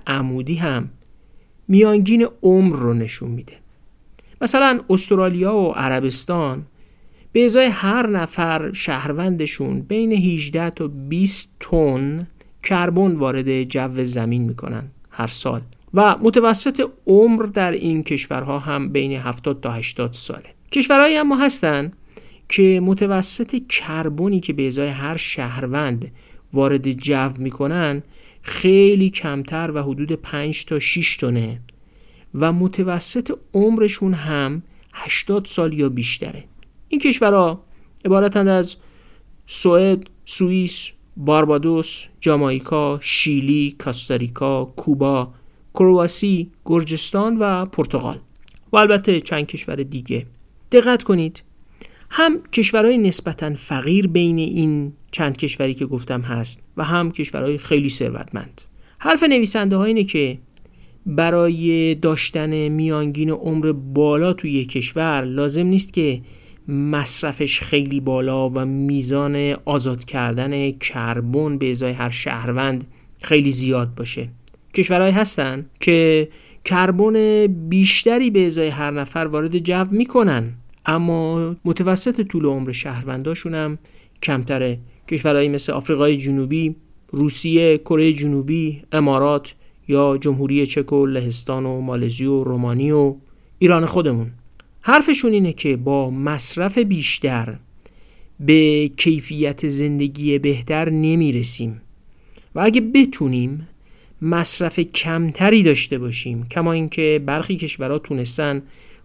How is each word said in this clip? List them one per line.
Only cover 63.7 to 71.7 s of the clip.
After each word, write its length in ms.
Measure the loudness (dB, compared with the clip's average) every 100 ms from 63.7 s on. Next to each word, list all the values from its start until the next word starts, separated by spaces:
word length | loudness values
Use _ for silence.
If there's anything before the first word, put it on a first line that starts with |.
بالا 640 | -2 -2 2 2 2 0
توی 180 | -2 -2
یک 200 | -2 -2
کشور 540 | -6 -4 -4 -2 -2 -4
لازم 400 | -2 -2 0 2
نیست 280 | 2 0
که 280 | -2 -2 -2 -8 -20 -20 -18 -6
مصرفش 920 | -4 -2 -2 -2 -2 -2 -4 -2 -2
خیلی 400 | 0 -2 0 -2
بالا 500 | -2 -2 -2 -2 -2
و 160 | -2 -4
میزان 920 | -2 -2 -2 -2 -2 0 -2 -2 -4 -2
آزاد 400 | -2 -2 -4 -6
کردن 640 | -4 -2 -2 -4 -2 -4
کربن 880 | -4 -6 -4 -4 -4 -2 0 -2 -2
به 140 | -2